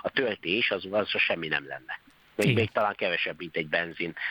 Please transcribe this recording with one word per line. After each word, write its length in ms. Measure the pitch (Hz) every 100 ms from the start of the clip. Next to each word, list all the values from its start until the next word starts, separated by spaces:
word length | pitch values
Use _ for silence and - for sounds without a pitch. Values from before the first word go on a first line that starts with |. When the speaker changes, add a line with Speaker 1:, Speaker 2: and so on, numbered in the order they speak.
Speaker 1:
a 80 | 92
töltés, 600 | - 123 98 82 104 -
az, 160 | 98 92
az 160 | 104 95 101
semmi 280 | - 90 80
nem 200 | 73 69
lenne. 320 | 69 - - - _ _ -
Még, 120 | -
Speaker 2:
Igen. 120 | 113
Speaker 1:
még 120 | 110
talán 240 | - 104 98
kevesebb, 420 | 98 85 92 80
mint 180 | 87 85
egy 120 | 78
benzin 460 | 85 85 78 85 - -